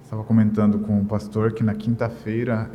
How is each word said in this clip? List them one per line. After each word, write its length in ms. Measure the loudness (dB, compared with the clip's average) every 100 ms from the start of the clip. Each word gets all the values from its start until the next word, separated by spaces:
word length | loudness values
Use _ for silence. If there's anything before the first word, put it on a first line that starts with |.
Estava 200 | -10 -8
comentando 540 | 2 4 4 4 2 2
com 240 | 2 0
o 40 | 0
pastor 480 | -2 -4 0 0
que 100 | 0
na 100 | -2
quinta-feira 960 | -2 -2 -2 -2 -6 -6 -4 -2 -2 -4